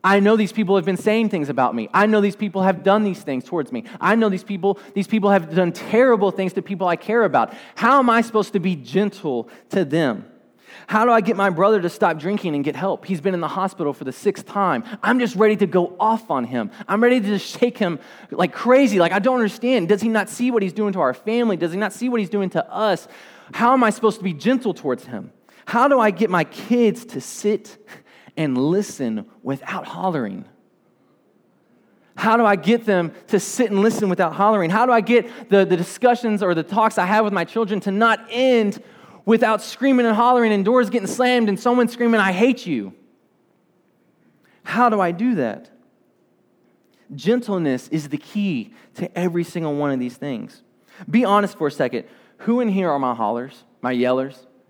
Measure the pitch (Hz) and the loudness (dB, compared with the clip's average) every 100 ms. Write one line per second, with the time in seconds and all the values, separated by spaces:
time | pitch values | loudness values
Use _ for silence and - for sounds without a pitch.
0 | 185 202 202 220 208 - 190 196 170 180 | 4 4 6 4 2 -2 0 2 0 -2
1 | - 220 220 185 143 131 127 117 110 180 | 0 0 0 -2 -4 0 0 0 -2 2
2 | 208 214 202 196 208 190 190 180 165 208 | 4 4 2 -2 -6 0 0 2 2 2
3 | 208 180 - 131 - 175 139 123 - - | 2 -4 -6 -8 -6 -6 -6 -8 -10 -4
4 | 180 226 220 185 - 196 196 196 - - | 0 2 2 0 -6 -4 -2 -2 -6 -6
5 | 196 220 202 196 160 160 175 170 - 220 | -2 0 4 2 2 0 0 -2 -2 2
6 | 262 226 196 185 190 196 185 190 185 165 | 4 4 2 0 -4 -4 -8 -4 -2 -2
7 | - 233 208 139 113 - - - 233 277 | -2 0 2 2 0 -6 -20 -2 4 4
8 | 247 226 226 220 202 202 180 165 120 156 | 4 2 2 -2 -2 -2 -2 -4 -4 -2
9 | 208 - 160 123 113 - _ 196 156 156 | -2 -4 -6 -6 -6 -16 _ -4 0 0
10 | 147 104 - - _ _ _ - - 214 | 0 -2 -10 -20 _ _ _ -20 -4 0
11 | 233 226 190 196 196 165 196 214 175 - | 4 4 2 0 0 2 2 2 0 0
12 | 202 160 156 208 185 147 143 135 190 165 | 0 0 -4 -4 -4 -4 -4 -4 -4 -4
13 | - 185 156 185 156 190 185 - 151 139 | -6 -4 -2 -2 -4 -4 -4 -2 -6 -4
14 | 135 123 202 190 - 202 190 131 113 208 | -10 -4 -4 -4 -8 -2 0 0 -4 -6
15 | 196 247 240 180 214 214 196 180 175 - | 0 0 0 2 2 2 2 0 -2 0
16 | 214 226 - 143 117 127 104 - - 202 | 0 0 -2 -4 -2 -4 -6 -10 -6 0
17 | 240 254 202 202 - - 240 233 190 165 | 2 2 0 -4 -6 -2 -2 0 -4 -4
18 | - - - - 180 - 233 262 269 196 | -12 -20 -14 -2 -2 -2 2 4 4 4
19 | 170 190 202 254 214 - 240 254 170 202 | 2 2 0 0 -2 -2 0 0 2 0
20 | 226 220 196 - 247 240 190 165 208 190 | 2 -2 -2 -4 -2 0 -2 -2 -4 0
21 | 139 127 - 233 233 175 165 180 208 - | -2 -2 -4 -2 0 0 -4 -4 -6 -4
22 | 247 240 185 208 190 170 - - 214 180 | -4 -2 -2 -2 -2 -2 -4 -2 -2 -2
23 | - - - - - - 233 262 226 214 | -6 -20 -20 -20 -16 -2 2 4 2 2
24 | 220 208 185 151 202 262 247 175 147 123 | 0 0 -6 -2 0 0 -2 -6 -4 -4
25 | - 117 92 _ _ _ - 233 269 269 | -6 -14 -14 _ _ _ -4 2 4 4
26 | 214 170 214 180 156 - - 240 233 180 | 4 2 0 0 -2 -6 -2 2 2 0
27 | - 127 - - 202 214 - - - - | -8 -12 -12 -6 -2 -2 -6 -20 -20 -20
28 | _ - - - 156 127 139 185 202 - | _ -20 -18 -6 -2 0 2 0 -2 -6
29 | 127 107 101 _ - 135 - 196 - 170 | -6 -6 -8 _ -8 -8 -6 -10 -10 -6
30 | 185 156 110 95 - _ _ _ _ _ | -4 -4 -6 -10 -16 _ _ _ _ _
31 | _ _ _ _ _ _ _ _ _ _ | _ _ _ _ _ _ _ _ _ _
32 | _ - 214 226 226 202 151 233 226 190 | _ -4 0 4 4 2 2 0 2 0
33 | 165 - - 202 - - 233 196 214 - | -2 -8 -2 -2 -2 -2 0 2 2 0
34 | 202 180 175 160 202 214 165 202 254 240 | -2 0 -2 2 2 2 2 2 4 2
35 | 190 240 233 - - 196 190 175 175 - | 4 2 2 -12 2 2 4 0 -2 0
36 | 247 240 233 208 196 170 156 202 220 214 | 2 2 0 -2 0 -2 -2 0 0 0
37 | 180 214 214 196 170 226 220 208 202 196 | 0 2 0 -2 -4 -4 -2 -2 -2 2
38 | 226 214 - 240 262 247 208 202 - - | 2 2 -4 0 2 4 2 -4 -14 -20
39 | - - - 226 233 214 - - 269 254 | -20 -12 0 2 2 0 -6 -4 2 2
40 | 233 214 240 254 226 208 196 254 226 240 | 2 2 4 4 4 2 2 2 2 -2
41 | 190 - 254 247 220 202 247 247 233 240 | -4 -2 2 2 2 0 0 2 0 0
42 | 240 226 190 180 240 254 - 131 98 - | 2 2 2 2 2 0 -4 -6 -6 -12
43 | _ _ _ _ _ _ _ _ _ _ | _ _ _ _ _ _ _ _ _ _
44 | _ _ _ _ _ _ - 208 247 214 | _ _ _ _ _ _ -6 2 2 2
45 | 180 170 240 214 120 98 - _ _ _ | 0 0 -2 0 -2 -4 -14 _ _ _
46 | _ _ _ _ _ _ _ _ _ _ | _ _ _ _ _ _ _ _ _ _
47 | _ 143 139 247 240 190 156 127 - 160 | _ -8 -2 -2 0 -2 -2 -2 -4 -6
48 | 143 143 - 208 202 139 104 - _ - | -6 -10 -8 -4 -4 -4 -8 -16 _ -12
49 | 175 175 180 175 170 175 160 143 147 135 | -10 -4 -4 -2 -6 -6 -6 -4 -2 -2
50 | 123 123 147 120 - - _ _ _ - | -6 -8 -10 -10 -12 -18 _ _ _ -20
51 | - 202 269 302 202 - 151 - 131 120 | -2 0 4 2 2 -2 -4 -2 -2 -2
52 | - - _ _ - 240 233 196 180 143 | -10 -20 _ _ -2 0 0 0 0 0
53 | 131 120 107 120 131 - _ _ 123 123 | -2 -2 -2 -4 -8 -14 _ _ -4 0
54 | 123 127 135 139 _ _ _ | 0 0 -2 -10 _ _ _